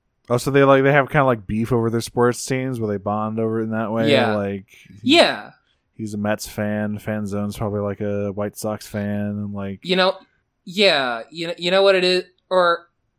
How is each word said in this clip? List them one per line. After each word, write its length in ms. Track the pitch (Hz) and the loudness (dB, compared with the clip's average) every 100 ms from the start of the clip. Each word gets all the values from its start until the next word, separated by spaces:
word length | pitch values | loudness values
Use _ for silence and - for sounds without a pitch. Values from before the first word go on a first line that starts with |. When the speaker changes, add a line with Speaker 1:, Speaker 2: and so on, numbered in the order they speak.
| _ _ - | _ _ -4
Speaker 1:
Oh, 80 | 120 | -2
so 120 | 143 | 2
they, 140 | 139 | 4
like, 180 | 139 135 | 6 6
they 100 | 139 | 6
have 180 | 143 131 | 4 2
kinda, 140 | 156 131 | 2 2
like, 200 | 117 95 | 0 -2
beef 260 | 107 117 | -4 0
over 180 | 120 113 | 0 0
their 100 | 113 | -2
sports 440 | - 123 120 120 - | -4 0 0 0 -4
teams 340 | 131 131 120 | -4 -4 -4
where 80 | 107 | -4
they 60 | 101 | -4
bond 420 | 101 107 107 110 | -4 -4 -4 -2
over 220 | 113 113 | -2 -2
it 40 | |
in 60 | 110 | -2
that 200 | 110 107 | -4 -2
way? 180 | 113 113 | 0 2
Speaker 2:
Yeah. 240 | 135 117 | 2 2
Speaker 1:
Like, 320 | 104 101 98 - - - - | 0 -4 -6 -10 -20 -20 -6
he 140 | 247 330 | 4 6
Speaker 2:
Yeah. 340 | 185 107 110 - _ _ _ | 4 0 -10 -20 _ _ _
Speaker 1:
he's 200 | - 107 | -12 -8
a 40 | 104 | -4
Mets 280 | 104 107 - | -2 -2 -4
fan. 500 | - 104 104 104 104 | -6 -4 -2 -4 -6
Fan 280 | - 107 101 | -6 -6 -4
Zone's 300 | 101 104 101 | -4 -6 -6
probably, 220 | 107 104 | -4 -2
like, 200 | 101 98 | -4 -4
a 320 | 104 101 101 | -4 -4 -4
White 240 | 98 104 - | -4 -8 -6
Sox 300 | 107 107 - | -8 -8 -8
fan, 400 | 104 101 104 104 | -6 -4 -4 -4
and, 260 | 104 104 | -6 -8
like 260 | 101 98 95 | -8 -10 -8
Speaker 2:
You 140 | 170 185 | -2 0
know, 200 | 185 - - _ _ _ | 0 -2 -10 _ _ _
yeah, 580 | 196 180 196 147 127 117 - | -8 2 2 4 0 -4 -8
you 160 | 165 165 | -10 -8
know, 60 | 170 | -6
you 120 | 175 | 0
know 120 | 190 | 4
what 120 | 196 | 6
it 100 | 185 | 4
is? 200 | 180 180 180 _ - | 2 0 -2 _ -2
Or, 400 | 185 175 170 - _ _ | 2 4 0 -6 _ _